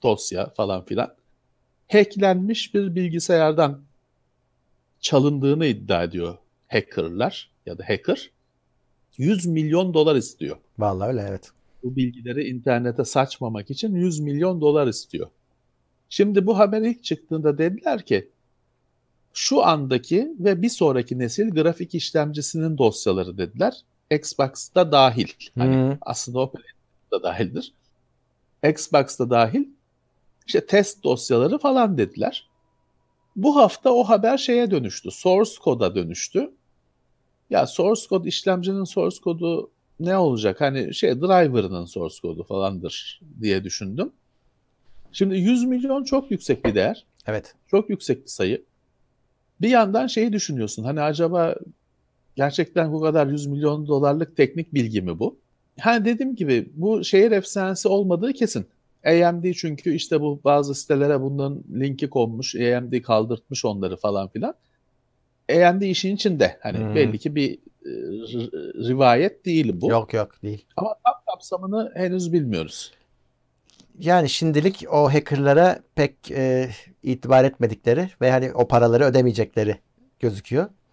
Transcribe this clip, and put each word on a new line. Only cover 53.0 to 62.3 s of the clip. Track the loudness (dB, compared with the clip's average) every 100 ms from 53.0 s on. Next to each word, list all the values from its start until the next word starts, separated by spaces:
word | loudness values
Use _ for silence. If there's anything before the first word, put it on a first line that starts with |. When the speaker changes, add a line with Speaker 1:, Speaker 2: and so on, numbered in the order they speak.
Speaker 1:
kadar | 2 2 2
yüz | -2 -4
milyon | -2 0 -2 0
dolarlık | 2 2 0 -2 2
teknik | 2 2 -4
bilgi | -2 0 -2
mi | -4 -4
bu? | -6 -6 _ _ _ -4
Hani | 0 2
dediğim | 0 -2 -4 -4
gibi | 0 0 -2
bu | -4 -2 -2
şehir | 2 4 4
efsanesi | 2 -2 -4 -4 -4 -2
olmadığı | -2 0 0 -2
kesin. | -2 -4 -4 -10 _ _ _
A | 2
M | 4 4 2
D | -4
çünkü | -4 -6 -6 -4
işte | -4 -2 -2
bu | -2 0
bazı | 2 2 2
sitelere | -6 -2 0 2 0
bunların | -2 -4 -6 -8 -10
linki | -4 -4 -4 -4
konmuş. | 0 -2